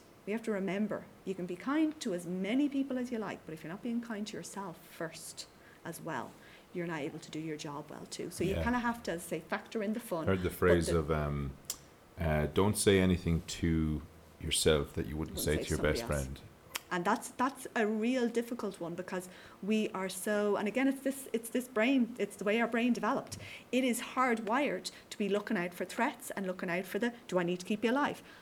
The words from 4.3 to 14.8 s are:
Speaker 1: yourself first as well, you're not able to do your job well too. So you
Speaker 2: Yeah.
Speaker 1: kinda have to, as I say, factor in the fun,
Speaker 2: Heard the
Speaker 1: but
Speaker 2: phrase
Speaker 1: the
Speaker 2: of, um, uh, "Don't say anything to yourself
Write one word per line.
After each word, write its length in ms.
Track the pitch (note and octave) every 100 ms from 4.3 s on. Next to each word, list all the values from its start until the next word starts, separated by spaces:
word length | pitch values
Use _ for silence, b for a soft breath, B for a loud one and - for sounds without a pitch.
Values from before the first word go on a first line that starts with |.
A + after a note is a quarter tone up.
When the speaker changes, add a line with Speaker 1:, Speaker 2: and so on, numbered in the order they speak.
| -
Speaker 1:
yourself 440 | F3 G3 G3 - -
first 560 | - E3 - - - - B B B -
as 160 | D#3
well, 300 | D#3+ C3 - - B B B
you're 140 | F3+ E3+
not 140 | D#3+
able 180 | C#3+ D3+
to 100 | -
do 80 | D#3
your 200 | D#3+ D3+
job 280 | D#3 C#3+ -
well 160 | - -
too. 220 | - -
So 120 | -
you 120 | F#3 F3
Speaker 2:
Yeah. 80 |
Speaker 1:
kinda 160 | A#3 B3
have 240 | A#3 A#3
to, 80 | -
as 120 | E3+ -
I 40 |
say, 100 | E3
factor 420 | - G#3 - A3+
in 100 | G3+
the 60 | A3
fun, 260 | - E3 C#3+
Speaker 2:
Heard 160 | F#2+
the 80 | F2
Speaker 1:
but 80 | -
Speaker 2:
phrase 300 | F2+ F2 D#2+
Speaker 1:
the 100 | E2+
Speaker 2:
of, 140 | D2+
um, 400 | D#2 D2 C#2+ C#2 - - B B B - -
uh, 280 | E2 D2+ D2+ F#2+
"Don't 200 | G2+ G#2+
say 240 | G#2+ G2
anything 440 | F#2 F2 E2+ E2 - -
to 420 | E2+ D#2+ D#2 D2+ - - - -
yourself 520 | E2 - E2+ D2+